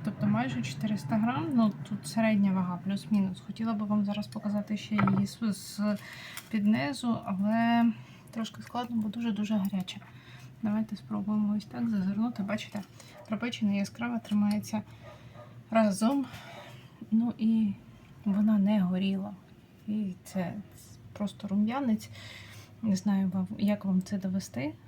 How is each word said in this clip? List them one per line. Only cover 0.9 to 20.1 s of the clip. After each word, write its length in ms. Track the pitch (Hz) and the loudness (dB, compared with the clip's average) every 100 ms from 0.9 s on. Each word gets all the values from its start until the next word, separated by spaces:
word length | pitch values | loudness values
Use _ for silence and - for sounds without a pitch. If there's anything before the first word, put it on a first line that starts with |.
| 208 - 220 | -2 0 0
грам. 300 | 226 269 320 | 2 0 2
Ну, 200 | 254 220 - - | 4 4 0 -6
тут 180 | 202 - | -6 -4
середня 440 | - 220 214 202 | 2 4 4 4
вага, 280 | 190 180 175 | 4 0 -2
плюс-мінус. 560 | 190 196 - 214 190 180 - | -2 -4 0 2 2 -2 -10
Хотіла 260 | 202 226 | -4 -2
би 120 | 214 208 | 0 2
вам 200 | 208 202 | 2 2
зараз 220 | 208 208 | 0 -4
показати 500 | 220 208 208 202 208 | -4 -2 -2 -2 -4
ще 180 | - 208 | -2 2
її 320 | 196 196 202 | 4 4 2
з, 260 | - 226 | 0 -2
з 440 | 190 - - 208 208 - - - - - | -2 -6 -2 0 0 -6 -14 -14 -14 -4
під 160 | 220 202 | 2 4
низу, 540 | 233 277 269 240 226 - | 4 2 -2 -2 -2 -2
але 600 | 185 202 226 233 233 233 220 - - - | 0 2 4 4 6 4 2 -10 -20 -12
трошки 300 | - 220 - | -8 -8 -8
складно, 400 | - 240 240 233 | -8 -6 -2 -2
бо 80 | 214 | -2
дуже-дуже 460 | 226 233 208 208 220 | -2 -2 0 0 0
гаряче. 420 | 196 196 185 - - - - - - - | 0 -2 -4 -8 -14 -20 -20 -18 -18 -6
Давайте 340 | 220 214 220 208 | -2 0 -2 -6
спробуємо 580 | - 208 202 214 208 208 | -6 -4 0 2 2 0
ось 80 | 202 | -2
так 240 | 247 233 | -4 0
зазирнути. 540 | 208 185 202 233 240 | 2 0 2 0 0
Бачите, 380 | 196 214 - 208 190 - - - - | -2 -2 -4 -10 -10 -16 -20 -20 -6
пропечена 460 | 214 240 233 214 | -4 -4 0 2
яскрава 460 | 202 202 - 233 240 | 2 0 -4 -4 -4
тримається 640 | - 208 208 208 208 214 - - - - - - - - - | 0 2 4 2 -2 -6 -6 -16 -18 -18 -18 -18 -18 -20 0
разом. 560 | 226 214 190 220 277 254 - - - - - - - - | 4 4 4 2 2 0 -8 -16 -16 -16 -18 -20 -18 0
Ну 220 | 220 233 - | 2 2 2
і 360 | 220 226 214 196 - - - - 214 | 2 4 2 -2 -10 -20 -20 -6 0
вона 340 | 196 214 214 | 4 6 6
не 220 | 196 214 | 6 4
горіла. 520 | 180 185 190 196 202 196 - - - - - | 4 2 2 0 -4 -10 -18 -20 -20 -16 -4
І 260 | 214 202 | -2 -2